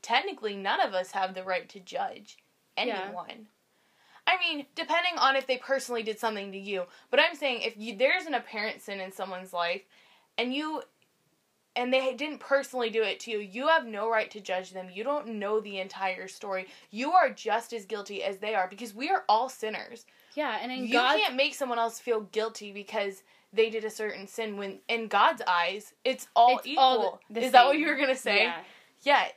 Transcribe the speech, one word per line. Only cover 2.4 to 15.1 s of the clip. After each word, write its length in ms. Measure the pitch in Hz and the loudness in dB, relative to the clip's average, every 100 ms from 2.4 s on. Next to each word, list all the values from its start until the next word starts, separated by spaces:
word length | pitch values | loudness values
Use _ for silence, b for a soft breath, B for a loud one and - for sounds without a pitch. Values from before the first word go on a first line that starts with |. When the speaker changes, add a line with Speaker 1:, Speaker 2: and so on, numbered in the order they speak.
| _ _ _ - | _ _ _ -6
Speaker 2:
Yeah. 260 | 240 202 196 | -4 -4 -6
Speaker 1:
anyone." 400 | 208 - 233 214 _ _ b b b b b - | -10 -12 -16 -20 _ _ b b b b b 0
I 100 | 370 | 2
mean, 260 | 339 294 277 | 0 -4 -8
depending 460 | - 320 339 349 330 | -8 0 0 2 2
on 160 | 262 269 | 4 4
if 100 | 269 | 0
they 120 | 254 | -4
personally 440 | - 269 262 233 | 0 -2 -2 -4
did 160 | 220 214 | -4 -2
something 340 | 226 208 196 | -4 -4 -8
to 60 | 196 | -10
you. 280 | 196 190 180 B B | -6 -6 -6 B B
But 80 | 262 | 4
I'm 160 | 330 330 | 4 2
saying, 260 | 277 233 | -4 -2
if 160 | 226 208 | -6 -8
you, 180 | 220 202 | -8 0
there's 300 | 269 359 320 | 2 2 -2
an 80 | |
apparent 480 | 247 - 214 214 - | -4 -4 -6 -6 -8
sin 180 | - 196 | -10 -10
in 120 | 185 | -10
someone's 420 | 190 190 185 185 | -8 -8 -8 -6
life, 300 | 175 170 190 _ b b b b - | -4 -2 -4 _ b b b b -4
and 160 | 247 | -2
you, 300 | 269 311 311 - _ _ _ _ _ _ _ _ 240 | -2 -4 -6 -10 _ _ _ _ _ _ _ _ -4
and 180 | 247 | 0
they 180 | 262 262 233 | 2 0 -4
didn't 240 | 302 269 | -6 -6
personally 500 | - 277 269 254 226 | 0 0 0 -4 -2
do 140 | 220 | 0
it 160 | 208 - | 0 -2
to 120 | - | -6
you, 60 | 214 | -8
you 300 | 202 208 294 | -6 -2 4
have 180 | 320 233 | 2 2
no 240 | 208 220 | -4 0
right 220 | 220 214 | 0 -2
to 80 | 220 | -8
judge 320 | 190 185 185 | -6 -6 -6
them. 180 | 185 185 | -12 -12
You 120 | 185 | -8
don't 240 | 247 | -4